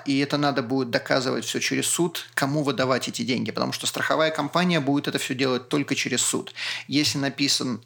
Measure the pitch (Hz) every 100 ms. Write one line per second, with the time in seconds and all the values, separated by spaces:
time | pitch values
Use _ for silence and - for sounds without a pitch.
0 | - 139 139 143 147 135 117 135 123 131
1 | - 135 127 123 117 123 - 131 135 -
2 | 170 - - - 139 151 139 127 131 123
3 | - - 117 120 110 - 127 - 131 -
4 | - 143 160 156 143 165 180 170 135 143
5 | 143 139 - 127 135 123 - 151 139 143
6 | 131 123 - - - - - - - 139
7 | 151 147 139 123 143 - 127 117